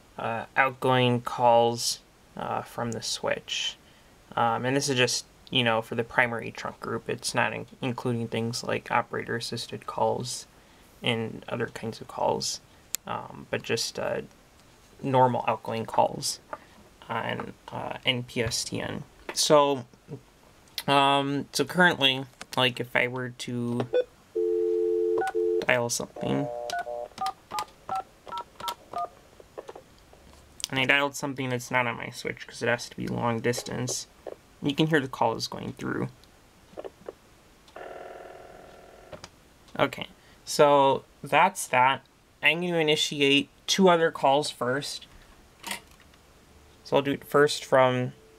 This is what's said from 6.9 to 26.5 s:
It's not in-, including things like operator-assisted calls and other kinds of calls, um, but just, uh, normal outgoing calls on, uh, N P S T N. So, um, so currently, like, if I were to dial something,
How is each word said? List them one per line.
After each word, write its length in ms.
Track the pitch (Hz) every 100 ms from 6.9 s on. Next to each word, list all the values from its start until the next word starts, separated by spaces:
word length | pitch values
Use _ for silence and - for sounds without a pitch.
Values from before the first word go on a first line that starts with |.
| 117 -
It's 240 | 127 -
not 180 | 123 113
in-, 140 | 113 113 -
including 440 | 135 123 127 117 117
things 380 | 113 113 120
like 260 | - 113 -
operator-assisted 960 | - - 117 - 117 120 117 - 127 -
calls 600 | - 113 107 123 - - _ - - - -
and 420 | 127 113 113 - -
other 200 | 120 -
kinds 340 | - 113 -
of 80 | 123
calls, 540 | - - - - - - - - - -
um, 400 | 113 - - -
but 100 | -
just, 380 | - - - -
uh, 240 | - - - - _ _ - _ _ -
normal 420 | 139 127 127 117 -
outgoing 380 | 113 - 113
calls 560 | 110 - 117 - - - - - - - - - -
on, 460 | 113 117 120 - - -
uh, 280 | 120 135 - 131
N 160 | 123
P 200 | 123 123
S 220 | 113 -
T 160 | - 113
N. 240 | - 104 - - -
So, 500 | - - 151 143 135 123 _ - 147 - _ _ - - - -
um, 600 | 139 139 139 139 143 -
so 140 | - 135
currently, 580 | 175 180 - 135 131 135 - - -
like, 240 | 127 123
if 160 | 123 -
I 120 | 123
were 200 | 127 123
to 580 | 123 - 120 120 120 120 - - - _ - - - - - - - - - - - - - -
dial 240 | 123 120
something, 580 | - - - 127 135 135